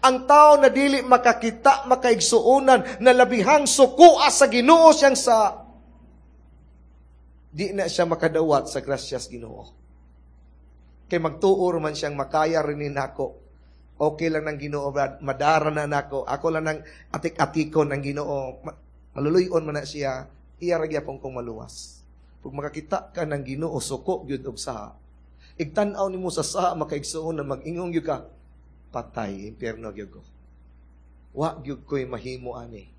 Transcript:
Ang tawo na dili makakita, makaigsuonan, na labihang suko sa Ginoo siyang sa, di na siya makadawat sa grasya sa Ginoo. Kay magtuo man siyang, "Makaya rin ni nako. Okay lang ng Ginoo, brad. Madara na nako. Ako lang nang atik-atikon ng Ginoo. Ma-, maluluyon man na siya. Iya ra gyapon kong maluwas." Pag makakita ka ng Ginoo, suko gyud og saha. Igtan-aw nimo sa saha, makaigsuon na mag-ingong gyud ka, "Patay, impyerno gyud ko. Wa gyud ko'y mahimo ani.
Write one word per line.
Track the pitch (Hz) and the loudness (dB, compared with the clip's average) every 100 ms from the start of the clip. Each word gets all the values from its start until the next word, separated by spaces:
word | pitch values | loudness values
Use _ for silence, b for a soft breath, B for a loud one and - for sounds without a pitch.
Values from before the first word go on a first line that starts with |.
Ang | 262 254 254 | 2 0 4
tawo | 294 302 294 | 8 10 8
na | 269 | 6
dili | 262 277 277 | 4 0 0
makakita, | 254 247 247 226 226 220 277 269 247 | 4 4 4 0 -2 0 2 2 2
makaigsuonan, | 254 254 226 - 233 - 262 262 254 - - | 0 2 0 2 2 4 4 6 4 2 2
na | 240 | 4
labihang | 247 247 247 196 294 | 6 4 2 4 4
suko | 285 - 262 - 339 277 277 | 2 4 4 10 10 10 4
sa | - 269 | 4 2
Ginoo | 226 240 330 330 | 4 6 8 8
siyang | 311 277 254 | 8 4 2
sa, | - 226 208 - - - _ _ - _ _ _ _ _ - _ _ _ _ _ _ _ _ | 2 2 2 -2 -18 -20 _ _ -20 _ _ _ _ _ -20 _ _ _ _ _ _ _ _
di | 151 190 | -8 -8
na | 196 170 | -4 -6
siya | 165 | -2
makadawat | 170 165 165 156 156 143 127 | -2 0 -2 0 0 0 -2
sa | 139 | -10
grasya | 131 135 - 131 | -8 -8 -8 -12
sa | - | -12
Ginoo. | 123 113 - 110 _ _ _ _ _ _ _ _ _ _ _ _ _ _ | -16 -18 -18 -20 _ _ _ _ _ _ _ _ _ _ _ _ _ _
Kay | 175 | -4
magtuo | 165 143 196 196 180 170 | -4 -2 0 2 0 -2
man | 156 | -6
siyang, | 151 151 143 | -6 -8 -6
"Makaya | 139 156 156 160 147 | -4 -2 0 -2 -4
rin | 147 | -6
ni | 147 | -8
nako. | 139 135 - 135 - _ _ _ _ _ _ | -6 -8 -6 -10 -10 _ _ _ _ _ _
Okay | 151 151 165 | -4 -2 -4
lang | 156 | -4
ng | 156 151 | -6 -10
Ginoo, | 147 147 143 | -10 -8 -6
brad. | 139 135 - | -4 -4 -6
Madara | 139 131 147 160 151 | -10 -2 0 2 0
na | 151 147 | -4 -4
nako. | 147 143 135 - | -4 -4 -8 -6
Ako | 139 170 | -4 -4
lang | 160 160 | -4 -6
nang | 156 - B B | -8 -12 B B
atik-atikon | 160 165 - 139 160 156 160 143 | -8 -8 -4 -4 -2 -4 -2 -2
ng | 139 | -4
Ginoo. | 139 143 147 143 131 127 | -8 -8 -8 -8 -10 -14
Ma-, | 156 - _ _ _ - | -18 -20 _ _ _ -6
maluluyon | 143 175 180 165 | -2 0 0 -2
man | 156 147 | -4 -10
na | 135 | -10
siya. | 147 139 131 127 - _ _ | -8 -8 -8 -14 -20 _ _
Iya | 175 170 | -4 -4
ra | |
gyapon | 156 151 139 139 | -4 -6 -8 -12
kong | 135 127 | -12 -12
maluwas." | 120 110 120 - - - _ _ _ _ | -12 -14 -16 -18 -20 -20 _ _ _ _
Pag | - | -16
makakita | 135 147 143 156 196 - | -12 -10 -12 -8 -8 -8
ka | - | -10
ng | 156 143 131 | -8 -8 -10
Ginoo, | 139 160 135 | -10 -8 -8
suko | - 135 - 185 - | -8 -10 -6 -8 -8
gyud | 135 131 | -12 -12
og | 113 | -14
saha. | - 113 104 - _ _ _ _ b b | -12 -12 -14 -20 _ _ _ _ b b
Igtan-aw | 156 160 208 196 196 | -8 -4 -4 -4 -6
nimo | 185 180 | -6 -8
sa | 165 | -6
saha, | 147 - 180 170 | -6 -2 -4 -4
makaigsuon | 151 147 143 160 160 165 | -8 -8 -10 -10 -8 -8
na | 139 | -8
mag-ingong | 165 160 170 180 165 | -10 -10 -10 -6 -6
gyud | |
ka, | 156 135 - _ _ _ _ _ _ | -6 -8 -10 _ _ _ _ _ _
"Patay, | 127 117 - 104 98 101 | -14 -12 -10 -10 -10 -16
impyerno | 113 120 110 113 101 | -12 -12 -12 -16 -16
gyud | 101 | -18
ko. | 101 _ _ _ _ _ _ _ _ _ _ _ | -20 _ _ _ _ _ _ _ _ _ _ _
Wa | 127 156 165 | -6 -6 -6
gyud | 135 135 - | -14 -14 -8
ko'y | 139 | -8
mahimo | 127 123 117 127 123 123 | -8 -12 -12 -14 -14 -16
ani. | 117 110 - | -16 -20 -20